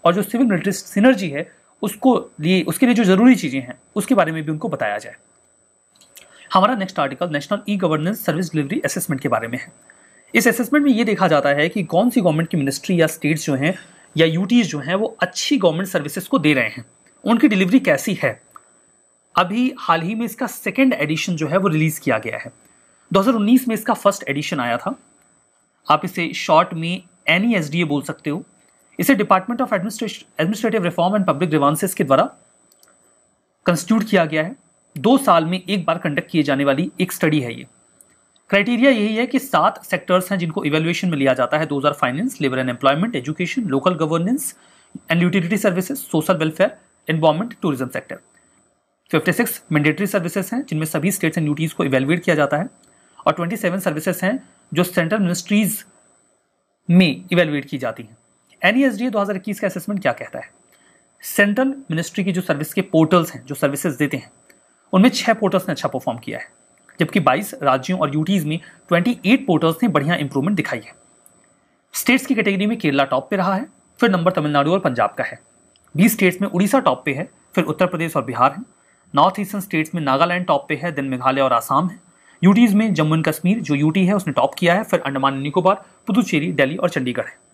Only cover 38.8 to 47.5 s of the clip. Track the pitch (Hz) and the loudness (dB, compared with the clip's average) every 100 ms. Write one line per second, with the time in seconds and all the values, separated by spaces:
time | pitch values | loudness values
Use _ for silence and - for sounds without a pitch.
38.8 | 269 233 208 220 240 269 - 165 180 - | 4 4 0 -2 -2 -2 0 2 2 0
39.8 | - 175 - 185 185 196 170 175 151 156 | -6 -6 0 0 0 -4 -4 -4 -2 0
40.8 | 160 175 185 151 135 127 123 151 156 143 | 0 -2 -2 0 2 2 0 0 -2 0
41.8 | 143 143 127 135 254 - 139 127 127 120 | -2 0 -2 -2 -6 -2 -2 -2 -4 0
42.8 | 135 147 220 151 123 151 175 - 208 135 | 2 2 0 -2 -6 -6 -4 -4 -2 0
43.8 | 185 170 156 165 180 269 - - _ _ | 0 0 0 0 0 -2 -6 -14 _ _
44.8 | _ - - 170 175 196 170 202 208 180 | _ -20 -4 0 2 0 0 0 0 -2
45.8 | 185 277 - 160 156 170 160 156 190 - | -6 -8 -4 -2 0 0 -2 0 -2 -2
46.8 | _ _ - 160 156 165 233 | _ _ -6 2 2 2 -4